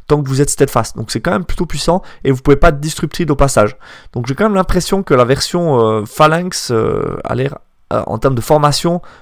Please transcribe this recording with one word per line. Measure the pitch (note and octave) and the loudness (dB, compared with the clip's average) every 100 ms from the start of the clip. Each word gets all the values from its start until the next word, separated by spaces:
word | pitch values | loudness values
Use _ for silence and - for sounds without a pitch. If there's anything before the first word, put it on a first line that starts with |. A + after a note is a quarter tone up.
| - | -2
tant | D3 | 0
que | C3+ | 0
vous | C3+ | 0
êtes | C#3 | 0
steadfast, | - C3+ A#2+ A2+ - | 2 0 2 -2 -6
donc | A#2 | -6
c'est | B2 | -4
quand | E3+ | -2
même | G3 F3 | -2 -2
plutôt | - E3 | -2 -2
puissant | D3 - F3+ - - | -4 0 -2 -2 -6
et | - | -2
vous | C3 | 0
pouvez | D3 C3+ | 4 4
pas | E3+ | 4
être | C#3+ | 2
disruptible | D3+ - D#3+ - E3 | -6 -6 -6 -4 -2
au | C#3 | 0
passage. | C#3 - G#2 - - - - | 2 2 0 -2 -20 -20 -12
Donc | B2+ A#2+ | -8 -6
j'ai | C3+ | -2
quand | |
même | G#3+ | 0
l'impression | G3 F#3 F3+ - G3 | 0 2 0 0 -2
que | G3 C3+ | 2 2
la | B2 | 4
version, | C3+ - F3 E3+ B2+ | 2 0 -2 0 2
euh, | A2 A2 G#2 | 2 0 -2
phalanx, | - D#3 D#3+ F3+ - - | 2 2 2 -4 -6 -2
euh, | A#2 A2 - G1+ G1+ | -2 0 -2 -4 -6
a | - | -6
l'air, | A#2+ C3+ - _ _ - | -4 -4 -8 _ _ -6
euh, | A2+ - | -4 -4
en | A2+ | -2
termes | C3+ B2+ | 0 0
de | |
formation, | - D3+ D3 C#3+ E3+ F3 - - | 2 2 4 2 0 -2 -6 -20